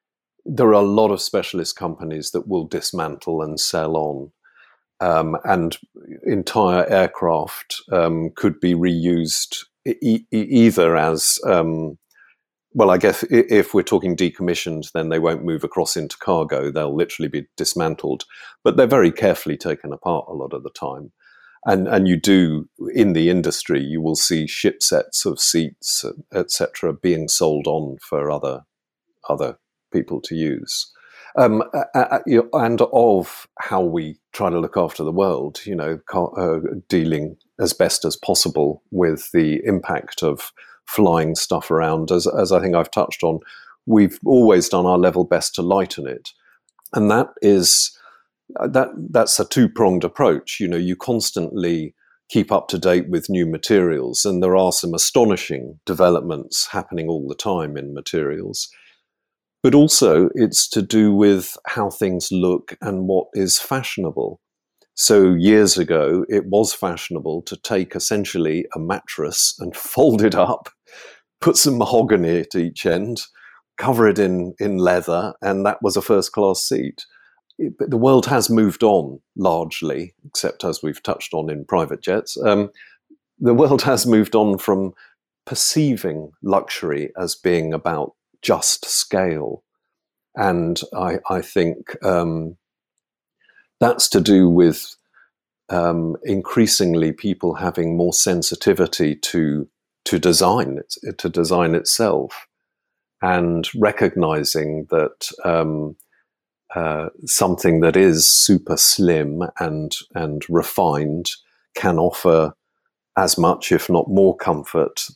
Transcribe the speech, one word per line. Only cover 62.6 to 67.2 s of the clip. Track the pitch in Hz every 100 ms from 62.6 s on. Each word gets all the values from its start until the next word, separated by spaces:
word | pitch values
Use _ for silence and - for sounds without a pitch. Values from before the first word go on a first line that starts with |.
| - -
and | - 95 92
what | 95 -
is | - 95 -
fashionable. | - 135 127 - 87 69 57 - _ _ _ _ _
So | - - 104 95
years | 87 92 107 101 -
ago, | 80 82 71 90 -
it | 101 -
was | 98 110
fashionable | - 95 85 - 82